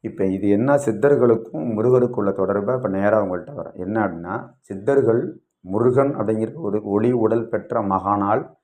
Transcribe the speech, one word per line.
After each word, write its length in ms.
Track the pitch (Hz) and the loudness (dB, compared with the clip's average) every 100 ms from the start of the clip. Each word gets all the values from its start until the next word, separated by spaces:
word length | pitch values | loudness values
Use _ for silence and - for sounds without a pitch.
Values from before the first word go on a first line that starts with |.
இப்ப 220 | 110 - 95 | -10 -2 -2
இது 240 | 95 101 | 0 2
என்ன 260 | 101 131 143 | 2 4 2
சித்தர்களுக்கும் 960 | 127 104 143 139 123 113 - 156 123 | 2 2 2 4 4 4 0 -6 -4
முருகருக்கும் 440 | 107 120 123 123 120 | 0 4 4 2 0
உள்ள 140 | 101 | -2
தொடர்பை 440 | 98 95 101 101 127 | 0 0 0 -2 -2
இப்ப 140 | 113 | -2
நேரா 280 | 95 101 107 | 0 2 2
உங்கள்ட்ட 300 | 98 90 80 143 | 0 -6 -8 -12
வரேன். 200 | 76 - | -12 -10
என்ன 220 | 90 110 | -4 -2
அப்படின்னா, 360 | 101 82 85 113 - _ | -2 -4 -8 -10 -10 _
சித்தர்கள் 640 | _ 95 104 139 113 117 - - _ _ 92 | _ -6 0 2 4 2 -2 -10 _ _ -6
முருகன் 500 | 101 123 127 139 - | 0 2 4 2 0
அப்படிங்கிற 380 | 107 110 110 156 | -2 -2 -4 -6
ஒரு 220 | 104 104 | -4 -4
ஒளி 280 | 107 101 120 | 0 0 2
உடல் 360 | 123 110 117 113 | 2 2 0 -2
பெற்ற 340 | 107 - 117 | -6 -4 -4
மகானால் 640 | 101 95 95 101 98 113 - _ | -2 -2 0 0 0 -2 -4 _